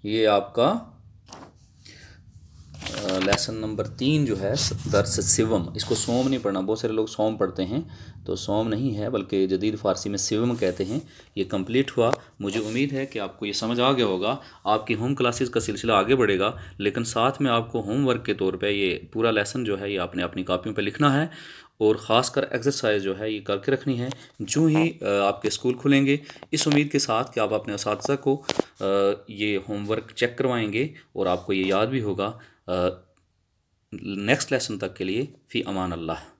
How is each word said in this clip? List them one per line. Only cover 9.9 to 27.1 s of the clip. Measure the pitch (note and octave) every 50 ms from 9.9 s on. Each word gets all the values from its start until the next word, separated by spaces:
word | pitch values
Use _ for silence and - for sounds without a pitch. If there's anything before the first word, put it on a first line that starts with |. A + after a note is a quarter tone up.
| F#2 - - G#2
में | G2+ F#2+
सिवम | - - A2+ G#2+ A#2 B2 A#2+
कहते | A#2+ G#2 F#2 F2 - G2
हैं। | F#2+ A2+ C#3+ - - - - - - _
ये | G2+ F#2+
कंप्लीट | F#2 G#2+ F#2+ F#2 - A2+ C3 C3+ -
हुआ। | - - A#2 A#2 C3+ - - - _ _
मुझे | G2+ G2+ G2 A2+
उम्मीद | G#2+ G#2+ A2 B2+ C#3 C#3+
है | C#3 C3 C3+
कि | C3+ - A2
आपको | G2 F#2 - - G#2+
ये | G#2
समझ | G2+ - A2+ A2 A#2+ B2
आ | B2 C3
गया | C#3 B2+ A#2
होगा। | G2+ F#2 F2+ F#2+ A2 C3+ - - - - - _
आपकी | G2+ G#2+ A2 - - C#3+
होम | G#2 A#2 B2+ C#3+
क्लासेज | C3+ B2+ A#2+ A#2+ - - A#2+
का | - A2+
सिलसिला | - - G#2 G2 - A2+ A2 G2
आगे | F#2+ G#2+ C3+
बढ़ेगा, | C3 A#2+ G2+ G2 F#2 F#2+ G#2+ A2+ - - - - -
लेकिन | G2+ G#2 G2+ A#2+ A#2+
साथ | A#2 - A#2 A2+ C3+ C#3 -
में | C#3+ C3
आपको | A#2 A#2 A#2 A#2 - A#2+
होमवर्क | G2+ G2 A2 C3+ C#3+ C3 A#2+ A2+ A#2+
के | - G#2
तौर | - G2 F#2+ F2+
पे | F#2 G2+ G2+
ये | G#2 G2+ G2 F#2 F2 - - - -
पूरा | A2+ A2+ A#2
लेसन | A2 G#2 G2+ G2+ - C3 B2
जो | G#2+ G2+
है, | F#2+ G2+ G2+
ये | G2+ F#2+
आपने | F2 F2 - F2+
अपनी | F2+ E2+ - F#2 F#2
कॉपियों | - F#2 F2+ - A2 G#2
पे | -
लिखना | G2+ G2+ - - D3+ C#3+
है | C3+ C#3+ D#3 D#3+ - - - - - - - - _ _
और | A2 G#2+ A2
ख़ासकर | G#2+ - - A2 A#2+ C3 - - C#3 B2+
एक्सरसाइज | - - A#2+ A2+ C#3 C#3 - - A2 G#2+ G#2
जो | F#2+ G2 F#2+
है, | F#2+ G#2+ A2
ये | G#2+ G#2
करके | G2 - G2+ G2 - -
रखनी | C3+ C3+ - D3 B2+
है। | A#2+ B2 B2+ C3+ - - - _ _
जो | G#2 F#2+ - D3 D#3+
ही, | D#3+ D3+ D#3+ E3 E3
अ, | - - -
आपके | G2+ G2+ G2+ G2+ G2 G2+ - - G#2+
स्कूल | - - - B2 B2
खुलेंगे, | B2 - C#3 C#3 C#3 C#3 C3+ C#3+ D3 D3 - - - - _
इस | - D3 -
उम्मीद | D#3 D3 D3 D3+ D3
के | - C#3+
साथ | - -